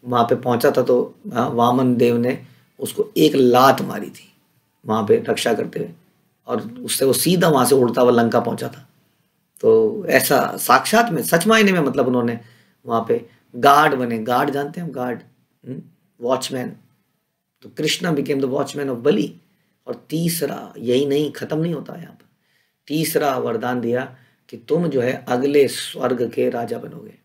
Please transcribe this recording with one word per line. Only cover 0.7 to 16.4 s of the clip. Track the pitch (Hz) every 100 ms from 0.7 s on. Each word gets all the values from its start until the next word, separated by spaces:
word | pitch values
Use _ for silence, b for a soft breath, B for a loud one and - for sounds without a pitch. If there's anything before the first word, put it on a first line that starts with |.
था, | 131
तो, | 123 123 - - -
हाँ, | 120 120
वामन | 117 120 127 127 120
देव | 120 120
ने | 120 151 b b b _
उसको | - - - -
एक | 151 143
लात | 123 120 135 127
मारी | 101 110 -
थी | - - _ _ _ _ _ -
वहाँ | 110 101
पे | 113 -
रक्षा | 113 123
करते | 107 - -
हुए, | - - _ _ _ _ -
और | 120 110 123
उससे | 127 - 135
वो |
सीधा | 123 160 180 175
वहाँ | 143 123
से | 135
उड़ता | 120 120
हुआ | 123
लंका | 120 117 117
पहुँचा | 117 110 123
था। | - - _ _ _ _ _ _ _
तो | 113 113 110 151 175
ऐसा | 135 123 135 - -
साक्षात | - 127 - 220 233
में, | 165
सच | - 170 208
मायने | 220 208
में, | 180
मतलब, | 139 135 127
उन्होंने | 123 120 117 b b b b -
वहाँ | 117 110
पे | 117 - b b 123
गार्ड | 139 143 156 135
बने। | 120 117
गार्ड | 110 123 143
जानते | 139 143 165
हैं | 170
हम, |
गार्ड, | 131 123 117 - _ _ _ -
हम्म, | 131 - _ _ _
वॉचमैन। | 120 131